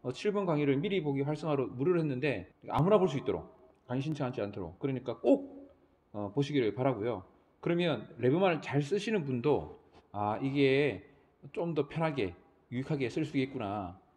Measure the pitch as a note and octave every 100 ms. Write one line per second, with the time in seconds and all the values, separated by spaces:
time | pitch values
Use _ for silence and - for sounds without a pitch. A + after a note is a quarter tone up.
0 | B2+ - G#3 G3+ F#3+ D3 C#3+ C#3 G3 F#3+
1 | D3+ C#3 C#3 D3+ D#3+ C#3 B2+ B2 C#3+ F3
2 | D#3 B2+ D3 G#2+ F2 _ - B2 E3+ G#3
3 | F3+ C#3 - E2+ - - - _ - B2+
4 | C#3+ D3+ B2+ C3 G2+ G#2 E2+ F2+ C#3 B2+
5 | B2 A2+ - - - - - _ _ _
6 | _ G#2+ G2+ C#3+ C#3+ D3 A2 G2+ C3+ A2+
7 | A2+ G2+ - _ _ _ E3+ E3+ F3 A#2+
8 | - - B2 D#3+ F#3+ D#3 - C3+ C#3+ G3+
9 | G3 G#3+ C#3 B2 C#3+ A#2 D2 - - -
10 | _ G2+ G#2 A2 C3+ C#3 C3+ C3+ D3 F#2+
11 | - - _ _ C#3+ - E3+ D#3 C#3+ D#3+
12 | D#3+ C#3 F#2+ F2 _ _ _ A#2+ C3+ D3+
13 | A#2+ E3 D3 C#3+ C3 B2+ G2+ G#2 F2+ F2+
14 | _